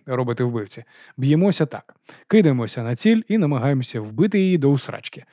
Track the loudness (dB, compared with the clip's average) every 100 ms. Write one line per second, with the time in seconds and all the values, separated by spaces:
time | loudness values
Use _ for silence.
0 | -6 -4 -4 -2 -2 -4 -8 -14 -20 _
1 | -20 -4 0 2 2 2 -2 -4 _ _
2 | _ -18 2 4 4 2 -2 -6 -6 0
3 | 2 2 0 0 0 0 0 -2 -4 -8
4 | -8 -2 0 2 2 2 2 0 -2 -12
5 | -14 -18 -20